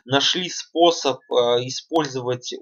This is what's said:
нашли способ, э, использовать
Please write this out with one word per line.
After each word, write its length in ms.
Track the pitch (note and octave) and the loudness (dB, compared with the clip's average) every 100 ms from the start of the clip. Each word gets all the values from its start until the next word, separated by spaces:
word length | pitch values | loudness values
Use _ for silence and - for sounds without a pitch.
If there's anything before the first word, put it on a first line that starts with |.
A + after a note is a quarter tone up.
| - | -2
нашли 440 | C#3 C#3 F3+ F3 | 0 2 0 -4
способ, 720 | - - D#3+ E3+ E3 C#3+ B2+ - | -8 -6 4 4 4 -2 -4 -2
э, 380 | B2+ A#2+ A#2+ B2+ | 2 2 2 -2
использовать 840 | B2+ - D#3+ D3 C3 B2 B2 - B2 | -8 -4 -2 -2 -4 -4 -4 -6 -8